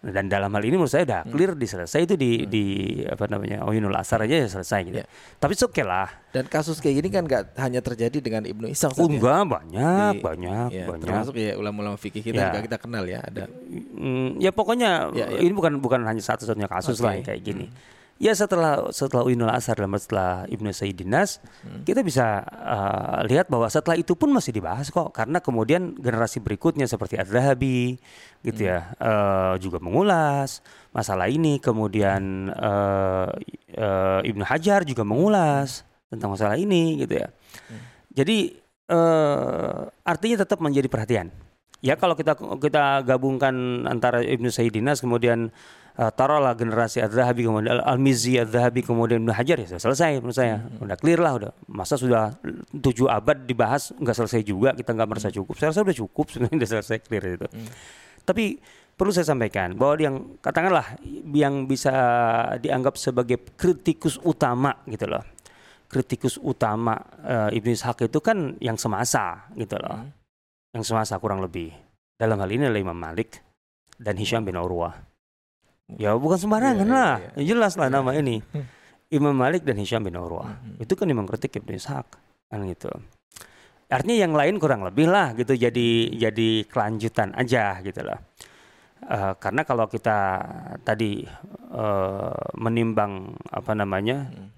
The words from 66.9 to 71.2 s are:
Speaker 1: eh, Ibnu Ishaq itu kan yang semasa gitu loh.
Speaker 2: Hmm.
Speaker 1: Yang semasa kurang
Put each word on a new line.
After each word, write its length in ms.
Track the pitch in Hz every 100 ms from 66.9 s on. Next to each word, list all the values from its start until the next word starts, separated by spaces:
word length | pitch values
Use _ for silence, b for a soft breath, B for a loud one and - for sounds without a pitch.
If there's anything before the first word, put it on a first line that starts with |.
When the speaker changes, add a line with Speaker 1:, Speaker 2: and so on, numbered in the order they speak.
| 110 - -
Speaker 1:
eh, 340 | - 120 107 110
Ibnu 160 | 110
Ishaq 320 | 113 123 117
itu 160 | 117 156
kan 400 | - 220 147 -
yang 160 | 123 113
semasa 720 | 117 101 123 127 98 87 -
gitu 220 | - 107 -
loh. 200 | - 107
Speaker 2:
Hmm. 160 | 127 - _ _ _ _ _
Speaker 1:
Yang 120 | 117 110
semasa 280 | 113 110
kurang 240 | 98